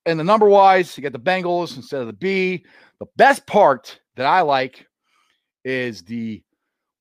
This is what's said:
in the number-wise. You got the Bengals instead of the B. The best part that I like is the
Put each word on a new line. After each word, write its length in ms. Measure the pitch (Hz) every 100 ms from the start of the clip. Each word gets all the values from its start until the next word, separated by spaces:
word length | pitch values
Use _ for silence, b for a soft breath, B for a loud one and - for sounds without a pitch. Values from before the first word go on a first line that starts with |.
| 165
in 120 | 160
the 60 |
number-wise. 760 | 165 220 208 202 190 190 175 -
You 60 |
got 100 | 139
the 60 | 131
Bengals 580 | 139 185 175 175 170 127
instead 240 | - 139
of 60 | 117
the 60 |
B. 520 | 101 190 190 185 180 b b b -
The 60 | - -
best 320 | 247 277 -
part 520 | 208 165 123 - - _ -
that 100 | 135
I 160 | 180
like 440 | 156 135 131 - _ _ _ _ _ _ _ _
is 400 | 131 131 123 98
the 400 | 87 117 113 101 _ _ _ _ _ _